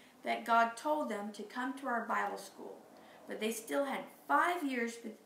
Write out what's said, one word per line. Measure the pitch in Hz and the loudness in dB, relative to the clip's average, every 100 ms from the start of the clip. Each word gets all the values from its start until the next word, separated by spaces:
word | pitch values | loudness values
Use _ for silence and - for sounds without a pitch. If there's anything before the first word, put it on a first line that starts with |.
| - - | -20 -8
that | - 226 | -2 -2
God | 226 233 226 - | 4 6 6 2
told | - 302 254 | 0 0 0
them | 208 208 | -4 -6
to | 214 | -8
come | 208 254 262 269 | -8 -4 -4 -4
to | 269 | -2
our | 233 214 | -2 0
Bible | 202 202 190 | 0 0 -4
school, | - - - - - - - - - | -10 -14 -14 -14 -18 -20 -20 -18 -10
but | 202 | -2
they | 220 | -2
still | 220 - 285 | -2 -2 0
had | 269 208 - - - | 0 -2 -6 -8 4
five | 285 339 349 | 4 6 2
years | 285 254 233 226 | 0 0 -2 -4
be-, | 214 - | -10 -12